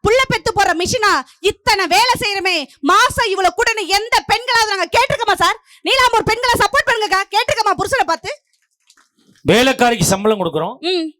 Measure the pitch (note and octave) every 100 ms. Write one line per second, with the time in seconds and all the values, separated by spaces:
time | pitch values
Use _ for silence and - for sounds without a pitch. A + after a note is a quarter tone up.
0 | G4+ B4 C5 A#4+ A4 G4+ F#4+ E4 F4+ B4+
1 | G#4 D#4+ - _ F#4 - - G4+ F4+ F#4
2 | B4 A#4+ A4+ G4 F#4 E4+ C4+ _ C#4+ G4
3 | B4 - G4+ F#4+ F#4 F4 A#4 A4 E4 G4
4 | A4+ A#4+ - A#4 B4+ A#4 G#4+ G4 E4+ A4+
5 | C5+ C#5 A#4 F#4+ F4 A4 _ - E4 C5
6 | B4+ A#4 - A4+ B4 A#4 G4+ C#5 C#5+ A#4
7 | G#4 F#4+ G4 G4+ B4+ C5+ G#4+ F#4 G4+ C5
8 | F#4 D#4+ F#4+ D5 _ _ _ _ _ _
9 | _ _ _ _ - G#3 C4 B3+ A#3+ A#3
10 | D#3 G3 G#3+ G#3 E3+ D#3 F3 B3+ E4+ F#4
11 | D#4